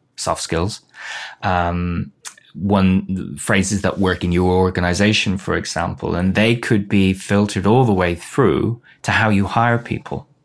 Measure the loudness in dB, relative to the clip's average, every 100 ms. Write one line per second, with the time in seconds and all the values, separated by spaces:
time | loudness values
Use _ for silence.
0 | _ -8 -4 -4 -2 -2 -2 -6 _ -18
1 | -14 -14 -14 -8 -2 0 0 -2 -2 -4
2 | -6 -10 -18 -18 _ -6 0 4 4 2
3 | 0 -6 -8 -6 0 2 2 0 -2 0
4 | 0 0 0 2 2 4 2 2 0 2
5 | 2 2 0 -4 -4 -4 -4 -4 -4 -4
6 | -4 -2 0 2 2 2 0 0 2 2
7 | 2 0 0 0 2 0 2 4 4 2
8 | 0 -2 -6 0 2 2 0 -4 _ _
9 | -4 0 2 2 0 2 2 0 -2 -8
10 | -8 -10 -12 _